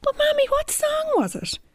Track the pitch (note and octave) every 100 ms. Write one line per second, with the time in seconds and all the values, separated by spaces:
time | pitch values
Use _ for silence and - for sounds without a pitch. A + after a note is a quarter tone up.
0 | - C5+ D5+ D5+ C5+ C#5 D#5 - D5+ D#5
1 | D#5+ D5 G#3 - - - -